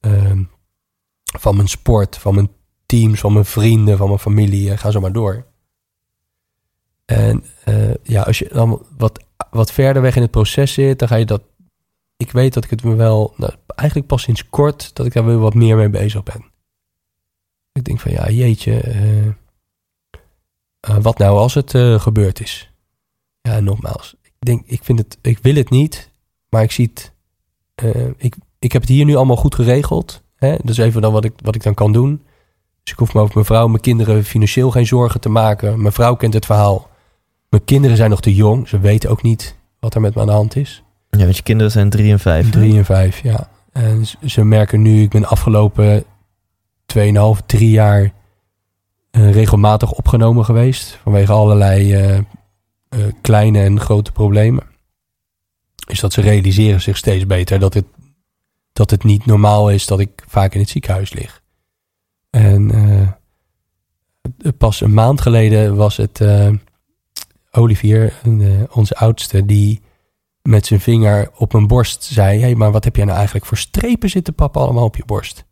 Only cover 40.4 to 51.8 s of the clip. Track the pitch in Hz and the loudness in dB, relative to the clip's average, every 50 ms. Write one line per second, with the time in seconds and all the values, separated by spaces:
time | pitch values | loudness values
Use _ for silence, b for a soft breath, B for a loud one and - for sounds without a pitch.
40.4 | 107 110 - 135 143 - - - _ _ _ _ _ _ - 101 98 90 92 - | 0 -2 -2 -6 -6 -6 -10 -20 _ _ _ _ _ _ 0 2 2 2 2 -2
41.4 | - - 113 110 110 107 110 110 101 101 101 104 104 104 104 101 - 95 82 78 | -2 -2 0 0 2 2 2 2 0 2 2 2 2 4 2 2 2 0 0 2
42.4 | - 117 104 110 107 110 107 107 101 - 95 92 95 92 90 - - 127 110 - | 2 2 2 2 4 4 4 2 2 2 2 2 2 0 -2 -4 -4 -4 -4 -4
43.4 | - - _ _ _ _ _ 131 117 110 110 110 110 107 - - - 139 - - | -6 -12 _ _ _ _ _ -4 -2 -2 0 -2 -4 -6 -8 -10 -12 -6 -2 0
44.4 | 107 107 110 110 107 98 - 107 107 110 107 107 107 104 - 110 104 - - 107 | 2 4 4 2 2 2 2 2 4 4 4 4 4 4 2 0 0 2 0 0
45.4 | - - 107 107 107 104 - - 104 104 104 107 107 _ _ _ _ _ _ _ | 0 2 2 2 2 2 2 2 2 2 2 0 -2 _ _ _ _ _ _ _
46.4 | _ _ _ _ _ _ _ _ _ _ - 113 104 104 104 104 104 110 110 98 | _ _ _ _ _ _ _ _ _ _ -2 0 0 2 2 2 4 2 2 0
47.4 | - _ - 107 110 113 107 107 107 104 104 101 98 101 - _ _ _ _ _ | -2 _ 0 2 4 4 4 4 4 4 4 2 2 0 -2 _ _ _ _ _
48.4 | _ _ _ _ _ _ _ _ _ _ _ _ _ _ _ 117 107 101 98 107 | _ _ _ _ _ _ _ _ _ _ _ _ _ _ _ 4 4 4 4 4
49.4 | 110 104 - 101 101 107 107 107 - 107 - - - - - 117 113 113 117 120 | 4 2 2 2 2 2 2 0 -2 -4 -6 -2 -2 0 2 2 2 2 2 2
50.4 | 113 104 120 113 120 131 127 - - - - - _ - 104 101 98 98 107 107 | 0 0 0 2 2 0 0 -4 -8 -16 -20 -10 _ 0 2 2 2 2 2 2
51.4 | 107 107 104 104 101 98 95 98 | 4 4 4 4 4 2 2 2